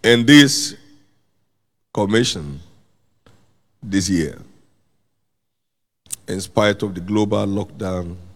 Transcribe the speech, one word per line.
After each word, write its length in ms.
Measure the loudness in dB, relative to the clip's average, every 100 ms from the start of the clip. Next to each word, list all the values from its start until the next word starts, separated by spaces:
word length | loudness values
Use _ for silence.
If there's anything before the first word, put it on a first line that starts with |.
And 220 | 4 2 8
this 500 | 8 8 2 -6 -10 -20 -20 _ _ _ _ _ _ _ _ _
commission 680 | -4 0 2 0 -4 -10 -14 -18 -20 _ _ _ _ _ -20 _ _ _ _
this 280 | -4 -4 0
year, 280 | -2 -2 -8 -20 -20 _ _ _ _ _ _ _ _ _ _ _ _ _ _ _ -16 -10
in 120 | -10
spite 400 | -6 0 0 0
of 120 | -4
the 60 | -8
global 460 | -4 -2 0 -2 -2
lockdown 680 | -4 -6 -8 -8 -6 -8 -14 -20